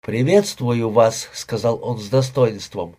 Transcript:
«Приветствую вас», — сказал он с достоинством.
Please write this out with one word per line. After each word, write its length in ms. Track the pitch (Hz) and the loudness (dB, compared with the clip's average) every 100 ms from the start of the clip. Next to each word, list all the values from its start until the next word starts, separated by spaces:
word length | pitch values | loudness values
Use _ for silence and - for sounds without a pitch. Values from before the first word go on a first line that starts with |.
«Приветствую 880 | - 110 131 196 202 - 123 120 113 | -6 -2 4 4 2 -4 -2 -2 2
вас», — 380 | 110 113 110 - | 4 4 2 -12
сказал 500 | - - 113 113 117 | -14 -8 -2 -2 -2
он 160 | - 113 | -4 -8
с 100 | 101 | 0
достоинством. 880 | 131 127 - 120 104 - 101 87 | 0 0 2 0 0 -10 -10 -10